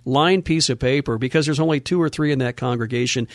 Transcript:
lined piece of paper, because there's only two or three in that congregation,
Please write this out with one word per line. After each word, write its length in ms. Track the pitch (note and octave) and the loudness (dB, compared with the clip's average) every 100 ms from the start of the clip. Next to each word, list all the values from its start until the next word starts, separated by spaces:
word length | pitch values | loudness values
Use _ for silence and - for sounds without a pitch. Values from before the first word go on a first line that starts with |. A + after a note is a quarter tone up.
| - | -2
lined 400 | C3 D#3+ F#3+ - | 2 4 2 2
piece 240 | D#3+ D3+ | 0 0
of 100 | A#2+ | 0
paper, 380 | B2+ C#3+ C3+ A2+ | 0 0 0 -2
because 280 | B2+ D#3+ D3 | 0 0 0
there's 140 | D3 | 2
only 220 | D#3+ D3+ | 2 0
two 200 | - F3+ | 0 0
or 60 | D#3+ | 0
three 240 | - D3+ | 0 0
in 80 | C#3 | 0
that 160 | B2+ A#2+ | -2 -2
congregation, 720 | B2+ B2 A2 A#2+ B2 B2+ A2+ | -4 -2 -2 -2 -2 -2 -4